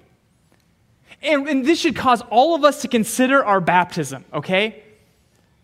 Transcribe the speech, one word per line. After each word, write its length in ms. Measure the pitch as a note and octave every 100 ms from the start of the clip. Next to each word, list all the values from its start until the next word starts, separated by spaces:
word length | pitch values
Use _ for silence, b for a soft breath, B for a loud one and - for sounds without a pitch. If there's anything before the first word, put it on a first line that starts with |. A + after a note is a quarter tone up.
| _ _ _ _ _ _ _ _ _ _ b b
And, 260 | D4+ C#4+ C#4
and 160 | C4+
this 140 | B3+ E4
should 160 | E4
cause 280 | G#3+ C4 A#3+
all 340 | - A3 D#4 E4
of 80 |
us 180 | D4 C#4
to 60 | A3
consider 560 | A#3 G3+ - B3+ C#4
our 160 | G#3 F#3+
baptism, 640 | E3 F3+ F3 F3 C3+ C3 -
okay? 500 | D3+ C#3+ F#3 A3 G#3 - _ _ _ _ _ _ _